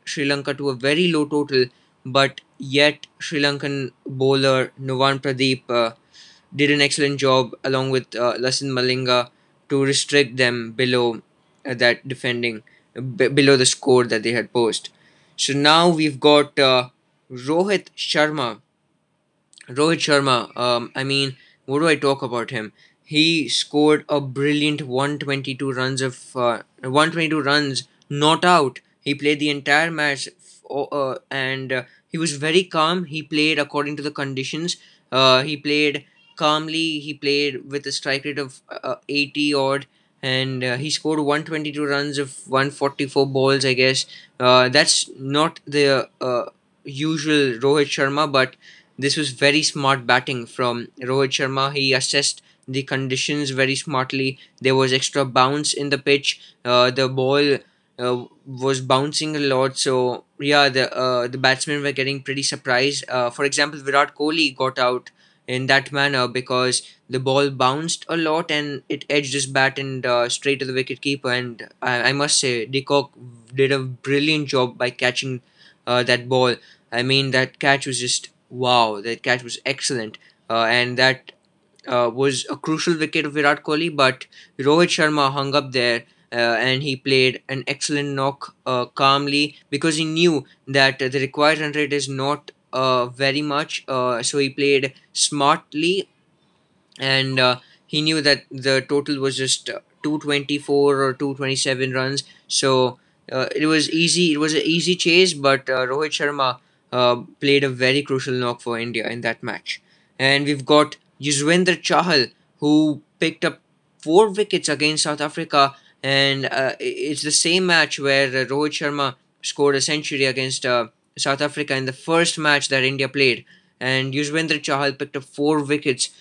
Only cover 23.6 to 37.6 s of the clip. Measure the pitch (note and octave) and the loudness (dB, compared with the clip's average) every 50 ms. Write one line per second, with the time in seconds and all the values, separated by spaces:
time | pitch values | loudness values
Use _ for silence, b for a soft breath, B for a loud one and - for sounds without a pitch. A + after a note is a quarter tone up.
23.6 | - - - D3 D3 D3+ D3+ D3 - - D3+ C#3+ C#3 C3+ B2 C#3 C#3 D3 D3 D3 | -4 -2 0 2 4 4 4 2 0 -2 -4 -4 -4 -4 -6 -4 -2 -2 0 0
24.6 | D3 D3+ D3 C#3+ D#3 B2+ B2 B2+ C#3 C#3+ D3 C#3+ D3 C#3 C#3 C#3 C3 C#3 C3 B2+ | 0 -2 -2 -4 -6 -4 -2 -2 -2 -2 -4 -6 -6 -6 -6 -6 -6 -8 -8 -6
25.6 | C#3+ C3+ B2+ B2 C3 C3 C3+ C3 C3+ C3 B2 - - - - C3 A#2+ A#2+ A2+ G#2+ | -6 -6 -4 -2 -4 -4 -2 -4 -4 -6 -6 -10 -20 -12 -6 -2 0 0 0 -2
26.6 | - _ _ _ - C3 B2+ D3 D3+ D#3+ E3 E3+ D#3+ D#3 D#3 D#3 C3+ C#3 C#3+ D3 | -8 _ _ _ -10 -2 0 2 2 2 0 -2 -2 0 0 -2 0 2 2 2
27.6 | D3 C#3 C3+ A#2+ - b b b b _ D3 C#3+ C#3+ D#3 D#3+ D#3+ - F3+ F3+ E3+ | 0 0 -4 -6 -8 b b b b _ -2 2 4 4 4 4 4 4 6 6
28.6 | C#3+ C3 B2 - _ _ _ _ _ C#3+ C#3+ C3 C3+ D3 D3+ C#3 D3 D3+ C#3+ C#3+ | 4 2 -2 -8 _ _ _ _ _ -6 -6 -2 0 0 0 0 0 -2 -2 -4
29.6 | C3+ D3 C#3+ D3+ D#3+ E3+ E3 D#3 D3+ D3 C#3 C3+ - - - _ _ - - _ | 0 2 2 2 2 0 -2 -2 -2 -2 -2 -4 -8 -14 -14 _ _ -20 -20 _
30.6 | _ - - C#3 C#3+ - - C#3+ C#3 C3 B2+ - _ _ C3+ C3+ C3 C3 C3+ C3+ | _ -8 -6 -6 -4 -4 -2 -4 -2 -2 -4 -8 _ _ -6 -4 -4 -4 -4 -6
31.6 | C3+ B2+ C3 B2+ B2+ b b b b _ - E3+ D#3+ E3+ D3 C#3 D3 D#3 D#3+ F#3 | -4 -4 -4 -4 -4 b b b b _ -6 -4 -4 -4 -4 -4 -4 0 2 2
32.6 | F#3+ F#3 - E3 D#3 D#3+ F3 F#3+ F3+ C#3+ C#3+ D#3+ D3 - D#3 D3+ D3+ D#3 D#3 D3 | 0 0 0 0 0 2 0 -2 -4 -6 -8 -12 -10 -4 0 0 2 2 2 0
33.6 | D3 C#3+ - D3 C#3+ C#3+ D3+ C#3 C#3+ D3 D3 - C#3+ C3+ C3+ C3 C3 - - D#3 | -2 -2 -2 -4 -4 -4 -6 -6 -8 -8 -6 -6 -6 -6 -4 -6 -6 -6 -6 -6
34.6 | E3 F3 - b b b b b b _ - B2+ C3 C3 C3 B2+ C3+ D#3 D3+ C#3 | -6 -6 -6 b b b b b b _ 0 4 6 6 6 6 4 0 -6 -6
35.6 | C#3+ D3 D3 D3 D3+ D3 C#3 C#3+ b b b b _ _ _ - E3 D3+ D3+ D#3 | -2 0 0 2 2 0 0 -4 b b b b _ _ _ 0 0 2 2 2
36.6 | D#3 D#3+ D#3 D#3+ E3 E3 D#3 D3 C#3 D3+ D3 C#3 - C#3 C#3+ C#3+ D3 C#3+ C3 - | -2 -4 -4 -4 -2 -2 -4 -6 -8 -10 -12 -6 -2 0 0 2 0 -2 -4 -6